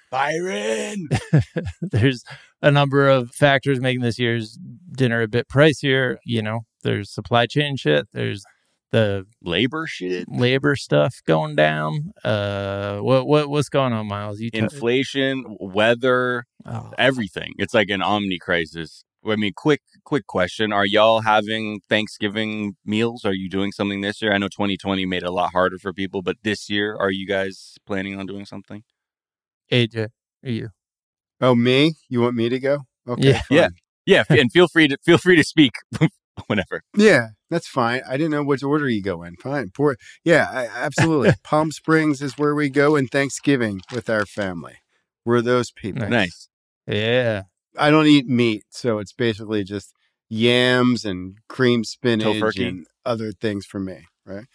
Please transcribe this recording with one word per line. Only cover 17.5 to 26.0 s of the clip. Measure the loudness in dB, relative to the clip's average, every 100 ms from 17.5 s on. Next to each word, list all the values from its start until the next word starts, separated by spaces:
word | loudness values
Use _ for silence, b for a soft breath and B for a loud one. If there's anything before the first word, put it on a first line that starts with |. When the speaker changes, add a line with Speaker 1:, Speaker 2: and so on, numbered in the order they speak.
| -6
Speaker 1:
It's | 0
like | 2 2
an | 0
omni | 0 0 -2 -4
crisis. | -2 -2 -2 -8 -12 -14 _ _ -4
I | -2
mean, | -2
quick, | -2 0 0 _ _
quick | -6 -6 -4
question. | -2 -2 -2 -2
Are | 0 2
y'all | 4 4 4
having | 4 2 2 -4 -6 -8 -2
Thanksgiving | -2 -2 -6 -6 -4 -4 -4 -6 -8
meals? | -4 -2 -2 -2 -4
Are |
you | -4 -4
doing | -4 -4
something | -2 -4 -2
this | -4 -2
year? | 0
I | 2
know | 0
twenty | -2 -4 -2
twenty | -2 -2
made | -2 -4
it | -4
a |
lot | -2 0
harder | 2 0 0
for | -10
people, | -8